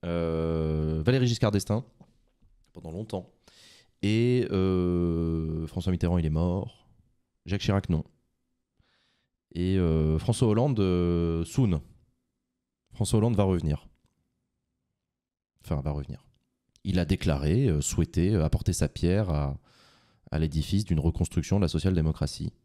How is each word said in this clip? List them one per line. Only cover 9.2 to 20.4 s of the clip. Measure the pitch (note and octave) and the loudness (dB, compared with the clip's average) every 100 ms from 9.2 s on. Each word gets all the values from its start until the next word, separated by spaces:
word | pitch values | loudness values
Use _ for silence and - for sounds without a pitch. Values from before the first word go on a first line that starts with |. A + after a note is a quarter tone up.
| _ _ _ | _ _ _
Et, | E2 F2+ F#2+ | -4 0 2
euh, | F2 D#2+ D#2 D#2 | 2 2 2 2
François | - A#2 A#2 | 0 0 2
Hollande, | G#2+ C3+ A#2+ | 2 2 2
euh, | F#2+ F2+ F2 F2 E2+ E2 | 2 2 2 0 0 -2
soon. | E2+ - B2 D#2+ - - _ _ _ _ _ _ _ _ _ | -4 0 2 0 -4 -20 _ _ _ _ _ _ _ _ _
François | - G#2 A2 | -6 0 2
Hollande | A2 | 2
va | G#2 | 2
revenir. | G2 F2+ D#2 D2 - _ _ _ _ _ _ _ _ _ _ _ _ _ _ _ _ _ | 2 2 0 -4 -6 _ _ _ _ _ _ _ _ _ _ _ _ _ _ _ _ _
Enfin, | - D#2 | -8 -6
va | C#2 | -4
revenir. | D2 C#2 - _ _ _ _ _ _ | -6 -8 -14 _ _ _ _ _ _
Il | G2 F2+ | -4 -2
a | |
déclaré, | E2 F#2+ E2+ C#2+ D2 G2 C3+ | 0 0 0 0 2 2 2
euh, | D#2 | 0
souhaiter, | C#2+ - D#2+ - F2+ | -2 0 0 2 2
euh, | G#2 | 2
apporter | D#2 - - | 2 0 -2
sa | F2 D2+ | -2 -2
pierre | - E2+ F#2+ G2+ | 0 0 0 0
à, | D2+ C#2+ C#2 _ _ _ _ _ _ - | -2 -2 -6 _ _ _ _ _ _ -8
à | |
l'édifice | D#2 | -2